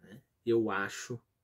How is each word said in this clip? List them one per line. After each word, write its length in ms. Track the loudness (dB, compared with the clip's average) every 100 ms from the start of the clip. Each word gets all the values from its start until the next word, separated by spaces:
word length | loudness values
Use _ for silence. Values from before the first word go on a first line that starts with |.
né? 220 | -20 -20 _ _ 2
Eu 240 | 4 4
acho 500 | 0 -2 -6 -10 -10 _ _